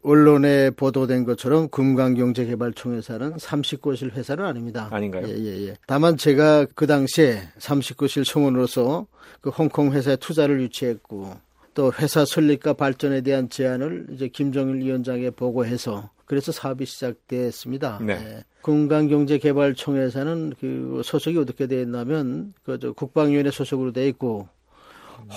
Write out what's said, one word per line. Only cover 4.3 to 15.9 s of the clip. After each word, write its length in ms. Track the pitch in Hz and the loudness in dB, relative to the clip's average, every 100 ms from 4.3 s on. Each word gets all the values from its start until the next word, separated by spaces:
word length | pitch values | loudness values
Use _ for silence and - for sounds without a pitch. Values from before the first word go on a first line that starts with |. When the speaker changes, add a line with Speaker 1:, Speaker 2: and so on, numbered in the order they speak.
| 147 196 | -6 -4
Speaker 1:
아닙니다. 420 | 123 117 113 107 | -6 -8 -8 -6
Speaker 2:
아닌가요? 360 | 107 104 92 95 | -4 -4 -6 -6
Speaker 1:
예, 60 | 107 | -6
예, 300 | 107 95 101 | -6 -6 -8
예. 80 | 98 - | -10 -4
다만 280 | 135 170 156 | 2 4 4
제가 520 | 151 139 151 151 143 - | 2 4 6 6 2 0
그 120 | 147 | 2
당시에 540 | 147 135 - 151 107 85 - | 2 2 4 4 2 -8 -16
삼십구실 680 | - 143 131 131 139 - | -2 -2 -2 -4 -2 0
청원으로서 840 | 131 156 143 127 123 - 123 165 208 _ - - | -2 2 2 2 0 0 0 0 -6 _ -20 -10
그 80 | 139 | -8
홍콩 420 | - 156 - 143 | 0 0 2 2
회사에 240 | 139 135 131 | 2 0 -2
투자를 460 | - 160 143 139 | 0 2 2 2
유치했고, 720 | 127 - 123 113 _ 104 95 - _ _ _ | 0 -2 -4 -4 _ -14 -12 -16 _ _ _
또 180 | - 131 - | 0 0 2
회사 240 | 151 160 | 0 2
설립과 500 | 143 - 151 143 156 | 2 4 4 4 0
발전에 480 | 143 139 127 143 135 | 0 0 0 -2 0
대한 280 | 131 135 123 | 0 0 -2
제안을 580 | - 131 123 147 175 - | -2 -2 -2 -4 -8 -12
이제 160 | 131 131 | -10 -10
김정일 480 | - 139 135 135 135 | -2 -2 0 -2 -2
위원장에 520 | 131 131 123 123 127 | -2 -4 -4 -4 -4
보고해서 800 | 120 127 120 117 123 - | -4 -4 -2 -2 -4 -6